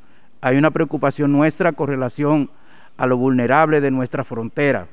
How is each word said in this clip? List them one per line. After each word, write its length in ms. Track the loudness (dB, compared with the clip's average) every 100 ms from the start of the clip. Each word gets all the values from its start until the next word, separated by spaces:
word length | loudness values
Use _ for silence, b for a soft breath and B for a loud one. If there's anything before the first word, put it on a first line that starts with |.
| b b b -6
Hay 160 | 0 2
una 160 | 2
preocupación 600 | 0 -2 -2 -2 0 2
nuestra 420 | 2 2 0 -2
con 140 | -2 -4
relación 600 | -2 -4 -2 0 0 -2 b b b b -4
a 100 | 0
lo 100 | 2
vulnerable 640 | 2 2 2 2 4 2
de 100 | 2
nuestra 320 | 0 -2 -6
frontera. 640 | -8 -8 -8 -2 -2 -2 -6